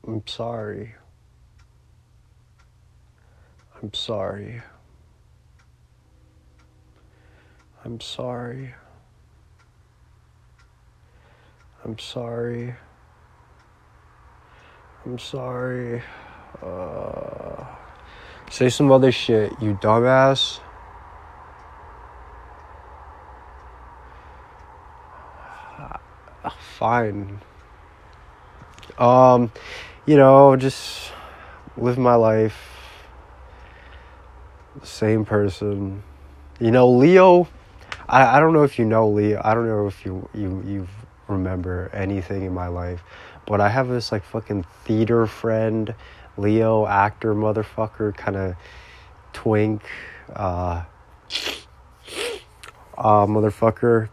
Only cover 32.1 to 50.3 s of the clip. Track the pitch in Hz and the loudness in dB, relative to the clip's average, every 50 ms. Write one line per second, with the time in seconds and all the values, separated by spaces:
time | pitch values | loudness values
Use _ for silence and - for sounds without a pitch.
32.1 | 120 117 113 110 110 110 110 110 107 - - - - - - - - - - - | 4 6 4 4 4 2 0 0 -2 -8 -20 -20 -20 -20 -20 -20 -20 -20 -20 -20
33.1 | - - - - - - - - - - - - - - - - - - - - | -20 -20 -20 -20 -20 -20 -20 -20 -20 -20 -20 -20 -20 -20 -20 -20 -20 -20 -20 -20
34.1 | - - - - - - - - - - - - - - - - - - 110 107 | -20 -20 -20 -20 -20 -20 -20 -20 -20 -20 -20 -20 -20 -20 -20 -18 -8 -2 0 2
35.1 | 110 110 107 - 110 104 101 101 90 - 104 104 101 98 101 95 98 104 - - | 2 0 0 0 0 0 0 0 -4 -6 -6 -6 -6 -6 -8 -8 -10 -12 -16 -20
36.1 | - - - - - - - - - - 120 113 117 127 127 123 127 123 139 170 | -20 -20 -20 -20 -20 -20 -20 -20 -10 -2 0 2 4 6 6 6 6 6 6 8
37.1 | 185 185 185 190 180 175 175 - - - - - - - - - - - - - | 8 8 8 8 8 6 4 0 -8 -20 -20 -20 -20 -20 -18 -18 -18 -16 -8 2
38.1 | - 127 131 120 123 143 156 160 165 151 147 135 - - 117 110 110 113 113 107 | 4 4 6 6 6 6 6 6 4 4 4 2 2 0 0 2 2 2 2 2
39.1 | 104 104 104 107 107 101 - 107 110 117 117 113 110 104 104 101 98 - - 95 | 2 2 2 0 0 0 0 0 0 0 0 -2 -2 -2 -2 -4 -6 -8 -12 -10
40.1 | 92 92 - - - 110 101 92 95 95 85 95 101 98 92 90 101 107 113 - | -10 -10 -12 -12 -10 -8 -8 -8 -8 -8 -8 -8 -8 -8 -10 -12 -16 -20 -20 -20
41.1 | - _ _ - 101 95 92 90 92 92 90 92 90 90 92 - - 104 95 98 | -20 _ _ -6 -4 -4 -4 -4 -6 -6 -6 -6 -6 -8 -8 -8 -8 -6 -6 -4
42.1 | 101 98 90 - 101 98 95 92 90 90 90 90 87 90 87 90 90 87 - - | -4 -6 -6 -6 -8 -8 -6 -6 -6 -6 -6 -8 -8 -8 -8 -8 -10 -12 -14 -20
43.1 | - - - - - - - - 104 101 101 104 113 131 131 123 123 120 113 - | -20 -20 -20 -20 -20 -20 -8 -4 0 2 2 2 2 0 -2 -2 -4 -6 -4 -4
44.1 | 113 104 - - - 117 110 - 107 101 87 - - - - - 110 110 113 107 | -6 -8 -8 -8 -10 -10 -8 -6 -6 -6 -6 -8 -16 -18 -6 -4 -2 0 0 2
45.1 | 120 117 113 104 - - - 117 110 110 110 110 110 110 110 104 113 - - - | 2 0 0 0 -4 -6 -4 -2 -2 0 -2 -2 -2 -4 -6 -8 -10 -16 -18 -20
46.1 | - - - - - - 101 104 107 113 113 110 110 110 107 104 101 98 98 104 | -20 -20 -20 -18 -10 -4 -2 0 2 2 2 2 2 2 0 0 2 0 0 0
47.1 | 104 - - 110 107 104 107 107 107 110 107 - - - 110 107 - - 110 107 | -2 -4 -4 -4 -2 0 -2 -2 -2 -2 -6 -6 -6 -8 -8 -8 -6 -6 -6 -6
48.1 | 104 - - 110 98 98 95 92 87 85 - - - - - - - - - - | -4 -6 -8 -6 -6 -4 -6 -6 -8 -10 -16 -20 -20 -20 -20 -20 -20 -20 -20 -20
49.1 | - - - - - - - 117 110 107 107 107 110 107 - - - - - - | -20 -20 -20 -20 -20 -6 -2 0 2 2 2 0 -2 -6 -8 -16 -18 -18 -18 -20
50.1 | - - - - | -20 -20 -20 -18